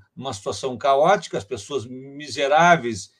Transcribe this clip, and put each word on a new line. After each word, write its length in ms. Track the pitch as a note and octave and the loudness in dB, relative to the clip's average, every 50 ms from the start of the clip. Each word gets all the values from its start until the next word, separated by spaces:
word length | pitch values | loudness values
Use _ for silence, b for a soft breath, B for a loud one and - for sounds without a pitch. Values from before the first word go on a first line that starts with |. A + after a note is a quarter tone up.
| _ _ _ | _ _ _
numa 180 | - B2+ C3+ | -10 -10 -10
situação 460 | A2+ - - C3+ A2+ - - C3 B2 A2+ | -10 -8 -8 -8 -8 -6 -6 -6 -6 -2
caótica, 580 | - C#3 C3+ C#3 D#3 F3+ G#3 G#3 - - - | 2 2 4 4 6 4 4 2 0 -6 -8
as 60 | - | -8
pessoas 420 | - - B2 G#2 - - C#3+ C3 A2+ | -6 -6 -10 -10 -8 -6 -6 -6 -6
miseráveis 1300 | B2+ B2+ C3 C3+ C#3 C#3 C#3+ D3+ C#3 A2+ D3 C#3 C3+ D3 D#3+ E3+ F3 E3+ D#3+ A#2 A#2+ A2 F2+ - - _ | -6 -14 -14 -16 -16 -14 -14 -12 -10 -4 -2 0 2 4 6 8 6 6 4 2 -6 -6 -6 -10 -16 _